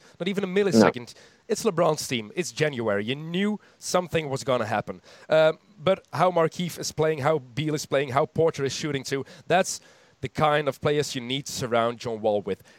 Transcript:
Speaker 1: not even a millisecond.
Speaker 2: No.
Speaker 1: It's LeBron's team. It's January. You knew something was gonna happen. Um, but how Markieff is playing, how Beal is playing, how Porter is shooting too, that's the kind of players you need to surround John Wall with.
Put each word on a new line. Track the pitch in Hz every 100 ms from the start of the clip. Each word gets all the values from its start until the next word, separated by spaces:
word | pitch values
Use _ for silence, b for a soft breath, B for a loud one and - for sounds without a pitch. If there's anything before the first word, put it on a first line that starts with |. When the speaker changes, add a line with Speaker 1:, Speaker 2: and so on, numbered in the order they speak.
| b b
Speaker 1:
not | 175
even | 196
a | 190
millisecond. | 190 196 120 180 123 117 -
Speaker 2:
No. | b b b
Speaker 1:
It's | 214
LeBron's | 226 165 170 151 -
team. | 123 104 -
It's | -
January. | - 151 127 110 101
You | 107 139
knew | 160 175 208 208 b b
something | - 180 180 170 147
was | 131
gonna | - 123 107
happen. | 107 101 90 - b b
Um, | 160 160 - _ -
but | 151 190 -
how | - 185
Markieff | 175 165 - 175 -
is | 139
playing, | - 156 156
how | 143 156
Beal | 127 113 156 147
is | -
playing, | 139 143
how | 131 156
Porter | 156 160 143
is | 135
shooting | - 156 139
too, | - 139 - B B
that's | 175 - - b b b b
the | 131
kind | - 151 147 143
of | -
players | 156 147 - 135
you |
need | 120 139 -
to |
surround | - 120 117 117 117
John | 120 110
Wall | 107 104
with. | 98 95 -